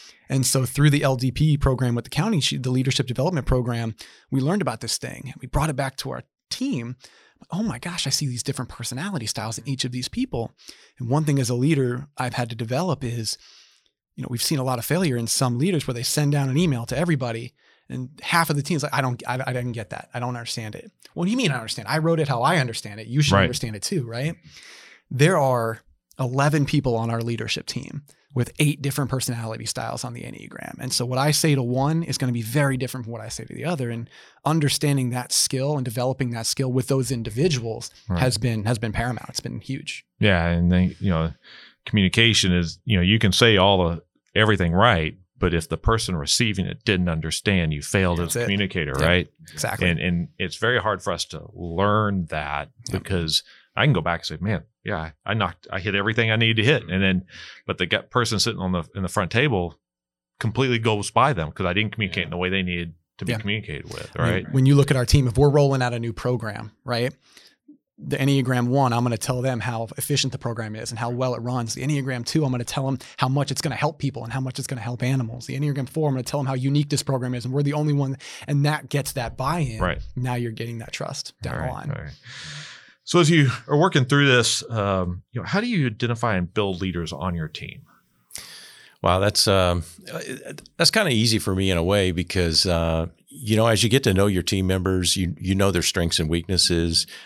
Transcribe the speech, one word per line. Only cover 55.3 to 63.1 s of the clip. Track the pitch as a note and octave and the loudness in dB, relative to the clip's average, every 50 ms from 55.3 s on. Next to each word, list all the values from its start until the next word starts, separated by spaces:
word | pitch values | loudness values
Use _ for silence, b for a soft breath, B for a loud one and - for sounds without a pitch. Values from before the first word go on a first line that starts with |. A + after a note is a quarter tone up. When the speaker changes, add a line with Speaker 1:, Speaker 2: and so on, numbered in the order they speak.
Speaker 2:
I | G#2+ | -2
knocked, | A2+ G2 - - - - - | 0 -2 -2 -4 -8 -12 -10
I | - F#2+ | -8 -6
hit | F2+ G#2+ F#2+ | -2 -2 0
everything | G2+ G2 A2 A2 B2 A2+ A2+ | 0 0 0 0 0 2 2
I | A2 | 2
needed | A2 A#2 A2+ A2 A2 | 4 4 4 4 4
to | G#2 | 4
hit." | C3 D#3 A2 - D#2+ | 4 2 2 0 -2
And | F2+ F#2+ | 0 2
then, | G2 F#2+ F#2 F2+ B B B B B B B B B | 2 2 2 2 B B B B B B B B B
but | - G2 - | -6 -4 -2
the | F2+ | -2
guy, | E2 G#2+ G2+ | 0 0 -2
person | - - - B2 A#2 A2+ A2+ F#2+ | -2 -2 0 0 0 2 2 0
sitting | - A#2+ G2+ F2+ | 0 0 -2 -2
on | F#2+ F#2 F#2 | -2 -2 -2
the, | F2 E2 - - | -2 -4 -6 -6
in | G2 F#2+ | -6 -6
the | F2 | -2
front | - G#2 F#2 D#2+ | -2 -2 -2 0
table | - A#2 C#3+ D3+ A2+ F#2 F2 E2+ - - _ _ _ _ _ _ _ _ _ _ _ - | 0 0 2 2 2 0 -2 -4 -6 -12 _ _ _ _ _ _ _ _ _ _ _ -6
completely | - A2+ A2 A#2+ C3+ B2+ A#2+ A2 | -4 -2 0 0 2 2 2 2
goes | G#2+ A2+ G#2+ G#2 G2 - | 2 2 0 0 -2 -2
by | - A#2 B2+ D3+ C3 | 0 2 2 2 2
them | F2 D#2 D#2 | 0 -2 -4
'cause | - - F#2 | -4 -2 -2
I | F2 F2+ | 0 0
didn't | G2+ A2 G#2+ - | 0 0 -2 -2
communicate | - G#2 F#2 - G2+ E2+ | -4 -4 -2 -2 -4 -4
Speaker 3:
Yeah. | D2+ | -4
Speaker 2:
in | |
the | F2+ F2 | -4 -2
way | F#2 F#2 | -2 0
they | F#2+ G2 F#2 | 0 0 -2
needed | F2+ F2 F2 E2+ E2+ D#2+ - _ _ | -2 -2 -4 -6 -8 -10 -14 _ _